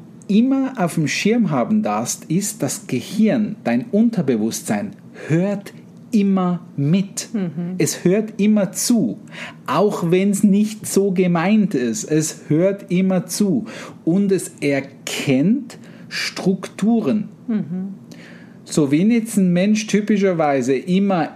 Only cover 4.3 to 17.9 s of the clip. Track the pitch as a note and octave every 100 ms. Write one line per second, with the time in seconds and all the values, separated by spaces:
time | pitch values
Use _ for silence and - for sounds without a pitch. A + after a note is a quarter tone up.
4.3 | A2 A2 - - G#2 G2+ - - - -
5.3 | E3 G3 G3+ - - - - - G#3 G3+
6.3 | F#3+ F3+ F3 - - C#3+ F#3+ G3 - -
7.3 | A3 F3 D3 F3 F#3 D#3 - F3 G#3 G#3+
8.3 | - G#3 G#3+ F#3 - - A#3 A#2 F#2 -
9.3 | - - - - G#3 G#3 - E3+ F3+ G3+
10.3 | G3 G#3 G3+ G#3+ - - G3 G3 F#3 F3+
11.3 | E3+ F#3 G#3+ F#3+ B2 A#2+ A2 - D3+ D3+
12.3 | - - D#3 F#3+ G3+ - F3+ F#3+ F3+ -
13.3 | - G3+ C3 - - - - D#3+ F#3+ G3
14.3 | F#3 - - C#3+ C#3 C3+ - - - C#3
15.3 | C3 F3 C#4 - - - - - - -
16.3 | - F#3 F#3+ - - G#3 A#3 D3 G#2+ -
17.3 | - - G#3+ D3 F#3 G3